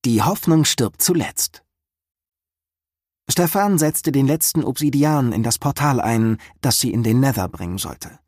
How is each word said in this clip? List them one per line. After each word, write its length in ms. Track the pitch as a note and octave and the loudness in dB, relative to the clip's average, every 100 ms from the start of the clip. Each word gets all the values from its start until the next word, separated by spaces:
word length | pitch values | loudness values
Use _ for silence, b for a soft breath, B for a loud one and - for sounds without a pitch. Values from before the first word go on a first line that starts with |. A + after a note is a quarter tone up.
Die 160 | B2+ A2+ | 2 2
Hoffnung 460 | G#2+ G#3 - D#3+ D3 | 2 0 2 2 2
stirbt 340 | - A2 - | 0 -4 -2
zuletzt. 640 | - F3+ - - - - _ _ _ _ _ _ _ _ _ _ _ _ _ _ _ _ - | -2 0 -2 -6 -8 -8 _ _ _ _ _ _ _ _ _ _ _ _ _ _ _ _ -4
Stefan 480 | - F3 G3+ G3+ F3+ | 0 0 2 2 2
setzte 340 | D3+ - E3 | 2 0 0
den 140 | C#3 C3+ | 2 2
letzten 360 | D#3 - D#3+ | 2 0 -2
Obsidian 720 | C3 C3 D3 C#3 D3+ D3+ B2 | -2 -2 0 2 2 2 0
in 100 | A2+ | 0
das 160 | A#2 - | -2 -2
Portal 400 | C#3+ - C#3+ B2+ | -4 -2 0 0
ein, 380 | - A2+ A2+ G#2+ B B | 0 2 0 0 B B
das 180 | B2+ - | -2 0
sie 140 | B2+ | 0
in 100 | A#2+ | -2
den 180 | A2+ A#2+ | 2 2
Nether 280 | C3+ A2 F2+ | 2 0 -6
bringen 300 | - F2 F#2+ | -6 -8 -8
sollte. 400 | - - - - | -8 -12 -16 -20